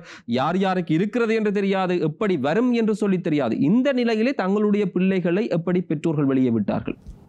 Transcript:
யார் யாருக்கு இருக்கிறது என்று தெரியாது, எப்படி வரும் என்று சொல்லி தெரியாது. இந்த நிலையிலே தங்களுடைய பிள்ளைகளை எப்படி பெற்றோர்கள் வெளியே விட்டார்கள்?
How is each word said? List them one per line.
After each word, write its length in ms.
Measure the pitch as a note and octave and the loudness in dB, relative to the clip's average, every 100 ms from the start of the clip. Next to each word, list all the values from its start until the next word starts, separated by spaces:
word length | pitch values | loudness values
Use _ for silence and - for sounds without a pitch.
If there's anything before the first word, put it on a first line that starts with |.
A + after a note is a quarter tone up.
| E3 - - | -6 -16 -4
யார் 320 | A#2+ D3 F#3 | -2 0 0
யாருக்கு 360 | F#3+ F#3 E3 | 0 0 0
இருக்கிறது 400 | D#3+ G#3+ B3 A3+ | 0 0 0 0
என்று 180 | A3+ G#3+ | 0 0
தெரியாது, 480 | G3+ G3 F#3+ F3+ F3+ | 0 0 0 0 0
எப்படி 360 | D#3+ D#3 G#3+ E3+ | -2 -2 -2 0
வரும் 360 | C3+ F#3+ B3 | 0 0 2
என்று 220 | A#3 A3 | 0 0
சொல்லி 260 | G3+ G3+ F#3 | 0 0 0
தெரியாது. 400 | F3+ D3 A#2 - | 0 0 0 0
இந்த 320 | C#3 A#3 C#4 | 2 2 2
நிலையிலே 420 | B3+ A#3 A3 A#3+ | 0 0 0 0
தங்களுடைய 560 | C#4 F#3 G#3 G#3 G#3 G3+ | 0 0 0 2 2 0
பிள்ளைகளை 580 | F3+ F#3+ F#3+ E3+ F3+ A#3 | 0 0 2 0 0 0
எப்படி 320 | E3 E3+ F3+ | -2 0 -2
பெற்றோர்கள் 440 | F3 D#3+ E3+ D3+ | -2 -4 -2 0
வெளியே 260 | C#3 C3+ B2+ | 2 2 2
விட்டார்கள்? 480 | A2+ G2+ G#2+ - - - - | 0 0 -4 -6 -12 -14 -20